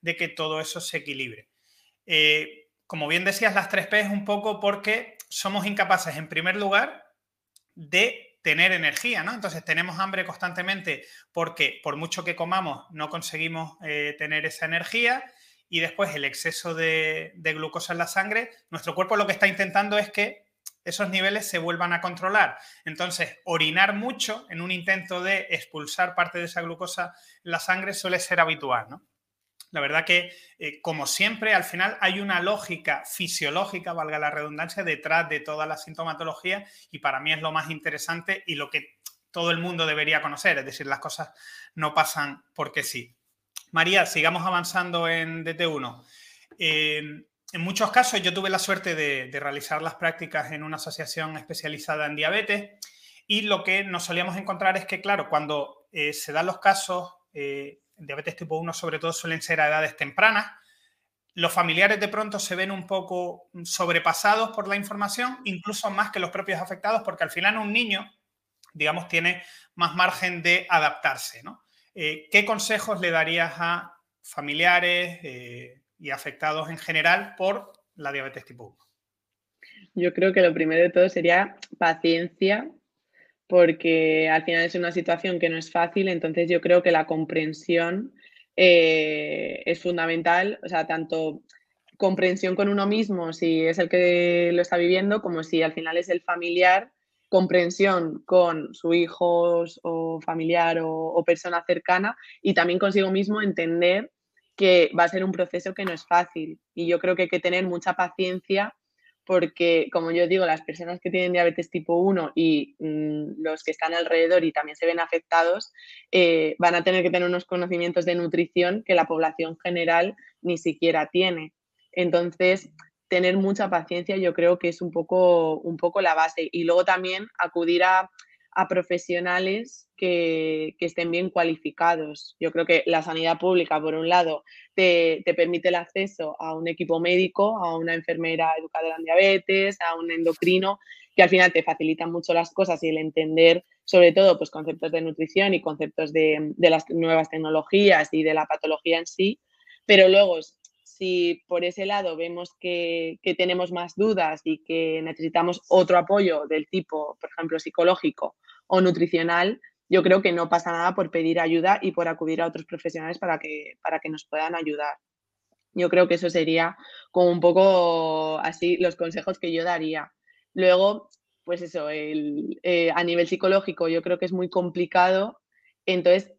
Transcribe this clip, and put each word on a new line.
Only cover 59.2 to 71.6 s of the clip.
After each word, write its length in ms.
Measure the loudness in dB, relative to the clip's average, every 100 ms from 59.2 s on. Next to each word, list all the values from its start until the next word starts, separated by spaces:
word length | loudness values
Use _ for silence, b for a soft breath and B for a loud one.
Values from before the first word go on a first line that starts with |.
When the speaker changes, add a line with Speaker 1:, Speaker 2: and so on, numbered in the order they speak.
| -6 -8
Speaker 1:
ser 200 | -4 0
a 80 | 2
edades 280 | 2 -2 -4
tempranas, 500 | -8 2 2 2 -4 -14 b b b b b _ _
los 180 | -4 -2
familiares 480 | 0 0 2 2 2
de 80 | -2
pronto 300 | -4 -6 -6
se 160 | -8 -6
ven 140 | -6
un 140 | -6 -6
poco 600 | -6 -4 -6 -6 -10 _ -18
sobrepasados 840 | -10 -4 0 0 0 0 2 2 0
por 180 | -6 -6
la 80 | -6
información, 640 | -6 -6 -6 -4 -6 -8
incluso 440 | -10 -10 -8 -6 -6
más 220 | -2 -4
que 100 | -4
los 100 | -6
propios 300 | -6 -6 -6
afectados, 420 | -8 -8 -4 -2
porque 200 | -4 -6
al 60 | -6
final 260 | -2 -2 -2
un 160 | -2
niño, 400 | -2 -2 -4 -8 _ _ _ _ _ _
digamos, 340 | -4 -2 -2 -2
tiene 340 | -2 -2 -4 B B B -4
más 180 | -4
margen 480 | 2 0 0 -6 -2
de 240 | 2 0 2
adaptarse, 720 | 2 2 0 -4 -4 -10 -14
¿no? 200 | -20 -20